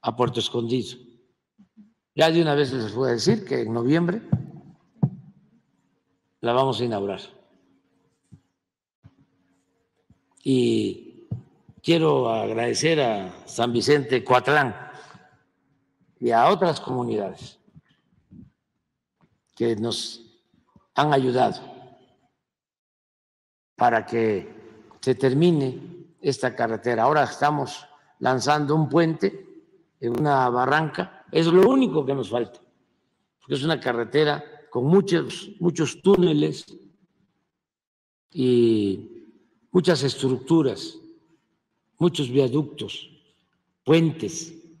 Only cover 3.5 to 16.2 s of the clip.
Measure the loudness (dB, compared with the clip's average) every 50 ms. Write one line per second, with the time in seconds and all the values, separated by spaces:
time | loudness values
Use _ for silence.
3.5 | -4 -4 -4 -2 -4 -2 0 2 2 2 2 0 -2 -4 -4 -4 -4 -4 -4 -10
4.5 | -16 -20 -20 -20 -20 _ _ _ _ _ -4 -4 -4 -8 -20 -20 -20 _ _ _
5.5 | _ _ _ _ _ _ _ _ _ _ _ _ _ _ _ _ _ _ -4 0
6.5 | 2 2 2 0 0 -2 -4 -4 -2 -4 -4 -4 -6 -8 -12 -18 -20 _ _ _
7.5 | _ _ _ _ _ _ _ _ _ _ _ _ _ _ _ _ -20 -20 _ _
8.5 | _ _ _ _ _ _ _ _ _ _ _ -20 _ _ _ _ _ _ _ _
9.5 | _ _ _ _ _ _ _ _ _ _ _ _ _ _ _ _ _ _ _ 0
10.5 | 2 2 2 2 2 0 -2 -4 -6 -8 -16 -20 -20 -20 -14 _ -12 -12 -12 _
11.5 | _ _ _ _ -20 -12 _ 0 2 2 4 2 2 2 0 0 -2 -2 -4 -4
12.5 | -4 -4 -2 -2 -2 -2 0 0 0 2 0 0 -2 -4 -6 -10 -14 -18 -20 -16
13.5 | -6 -4 -4 -2 0 -2 2 4 2 2 2 0 -2 -2 0 2 2 2 2 2
14.5 | 2 2 2 0 -4 -10 -14 -18 -20 -20 -20 -20 -20 -20 _ _ _ _ _ _
15.5 | _ _ _ _ _ _ _ _ _ _ _ _ _ _